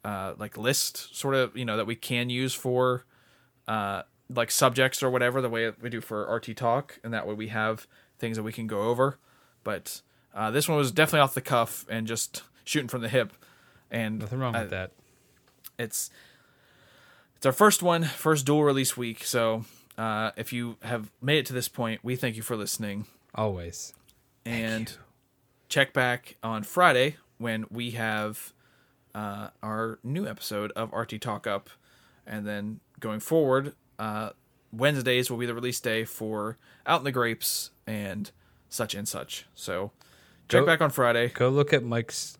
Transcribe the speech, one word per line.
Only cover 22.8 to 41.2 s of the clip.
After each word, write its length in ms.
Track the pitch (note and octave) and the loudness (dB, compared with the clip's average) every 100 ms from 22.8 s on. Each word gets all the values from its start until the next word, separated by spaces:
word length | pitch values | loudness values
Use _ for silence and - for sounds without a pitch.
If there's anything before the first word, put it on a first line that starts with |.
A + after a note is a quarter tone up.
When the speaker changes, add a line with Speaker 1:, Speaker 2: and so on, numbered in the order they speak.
| G#2+ G2+ G#2+ _ _ - | -4 -6 -10 _ _ -2
Speaker 2:
Always. 580 | A2 F#2 E2+ - - - _ _ _ _ - | -2 -2 -8 -10 -14 -16 _ _ _ _ -6
Speaker 1:
And 420 | A#2 A2+ A2 A2+ | -4 -2 -2 -4
Speaker 2:
Thank 20 | |
you. 40 | - - _ _ _ _ _ _ | -10 -20 _ _ _ _ _ _
Speaker 1:
check 240 | - C3+ | 2 2
back 440 | - B2+ B2 - - | 4 2 0 -6 -10
on 220 | A2+ A2 | -6 -6
Friday 540 | G#2 - F3+ B2+ C3+ D3 _ _ | -2 6 8 8 4 0 _ _
when 280 | A#2 A2 A2 | -4 -4 -4
we 220 | A#2 A#2+ | -6 -6
have, 600 | A#2 A2 G#2+ G#2+ G#2+ - _ _ _ _ _ _ | -4 -2 -2 -2 -6 -14 _ _ _ _ _ _
uh, 360 | G#2+ G#2+ G2+ G#2+ _ | -8 -8 -8 -12 _
our 380 | G#2+ G#2+ A2+ - | -8 -4 -4 -6
new 220 | A#2+ D3+ G3+ | -6 -4 -4
episode 460 | G#2+ - G#2 G#2 | -6 -6 -4 -4
of 220 | - A2 | -4 -6
R 120 | - A2+ | -4 -4
T 140 | G#2+ | -6
Talk 260 | A#2+ G#2 A2 | -4 -4 -2
up. 240 | G2+ - - _ _ _ _ - | -4 -6 -20 _ _ _ _ -10
And 220 | G#2+ G#2 | -8 -6
then 320 | G#2 G#2 A2 _ - | -6 -6 -10 _ -10
going 180 | A2+ A2 | -6 -6
forward, 540 | - D#3+ C#3+ C3 C#3 - _ _ | 2 4 6 4 2 -10 _ _
uh, 300 | A2 G#2+ A2 - _ _ _ | -6 -4 -6 -10 _ _ _
Wednesdays 580 | A2 C3+ C#3+ B2+ B2 B2 | 2 2 4 2 2 2
will 80 | A#2 | -2
be 80 | A#2+ | -4
the 80 | |
release 280 | A#2 B2 B2 | -4 -4 -4
day 240 | A#2+ A2 A2+ | -2 -2 -4
for 520 | - A2 G#2+ G#2 A#2 _ - - | -6 -6 -4 -6 -8 _ -12 0
Out 120 | D#3+ | 0
in 20 | |
the 80 | C#3 | 2
Grapes 600 | B2+ A#2 A2+ - - - _ - | 0 0 0 -4 -4 -6 _ -8
and 460 | G#2+ G2+ G2 G2+ _ _ _ _ | -6 -6 -6 -8 _ _ _ _
such 260 | - A2 G2+ | -6 -6 -4
and 100 | G2+ | -6
such. 400 | E2 C2+ - - | -8 -10 -12 -14
So 380 | - - F2+ G2+ _ _ - - _ _ | -14 -6 -4 -4 _ _ -20 -20 _ _
check 140 | - | 4
Speaker 2:
Go, 40 | D3 | 6
Speaker 1:
back 140 | D#3+ | 6
on 120 | D#3 | 4
Friday. 360 | - B2 A#2 | 4 4 4